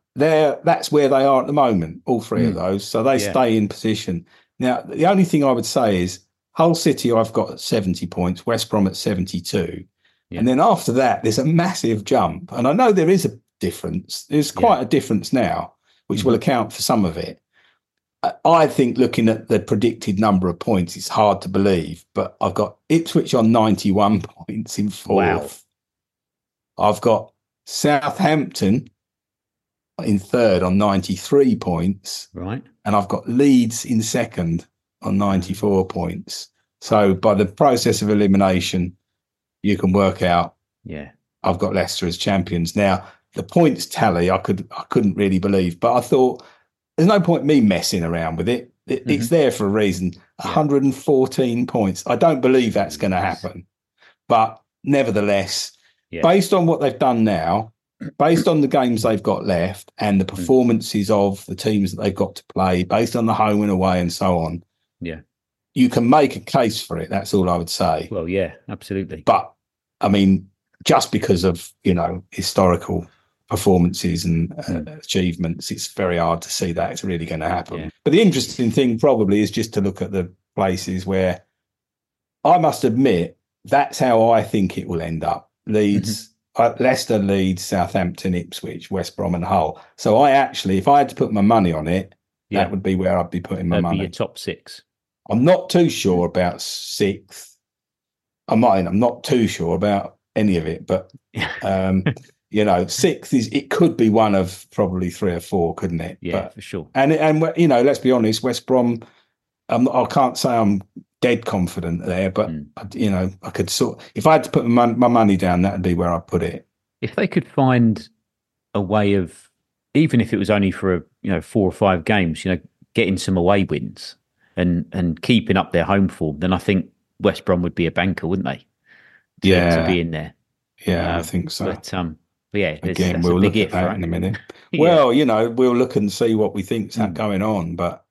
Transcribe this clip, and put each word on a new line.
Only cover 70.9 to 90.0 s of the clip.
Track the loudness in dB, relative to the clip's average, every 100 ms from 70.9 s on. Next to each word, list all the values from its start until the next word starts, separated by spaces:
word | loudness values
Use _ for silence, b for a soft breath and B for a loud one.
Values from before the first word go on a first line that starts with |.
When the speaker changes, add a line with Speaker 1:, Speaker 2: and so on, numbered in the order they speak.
| 2 2
Speaker 1:
because | -4 0 0
of, | 2 -2 -8 _
you | -2
know, | 0 -2 -6 -12
historical | -8 -4 2 2 2 -2 -8 -8 _ _ _ _
performances | -4 2 2 2 0 -4 -4
and, | -2 -2 -2
uh, | -6
Speaker 2:
Mm. | -8 -8 -8 -16
Speaker 1:
achievements, | -6 -2 -2 -2 -6 -6 -10
it's | -10 -12
very | -4 -2 0
hard | -2 -2
to | -6
see | -6 -6
that | -4 -6
it's | -6
really | -6 -6 -6
gonna | -6 -4
happen. | -6 -8 -12
Speaker 2:
Yeah. | -12 -6
Speaker 1:
But | 0
the | 4
interesting | 4 2 -4 -4 -2
thing | 2 0 2
probably | 2 2 2 2
is | 0
just | -2 -4
to | -2
look | -4 -4
at | -6
the | -4 -6 _ _ -4
places | -2 -2 -6 -8 -4
where, | -2 0 -2 _ _ _ _ _ _ _ _ _ _
I | 2 4
must | 4 0
admit, | -2 2 2 2 -2 -8 _ _
that's | -2 0 0 0
how | 2 4 4
I | 4
think | 2 -2 -2 -4
it | -8
will | -6
end | -6 -6
up. | -4 -6 -8 _ -4
Leeds, | 0 2 2 -2 -8 -10 _ _ 0
Speaker 2:
Mm-hmm. |
Speaker 1:
uh, | 0 2
Leicester, | 0 0 0 0
Leeds, | 0 0 0 -2
Southampton, | -4 -4 -2 -2 -4 -4 -4
Ipswich, | -4 -6 -14 -14 -14 -8
West | -8 -8 -6
Brom | -4
and | -4
Hull. | 0 0 0 -6 B
So | _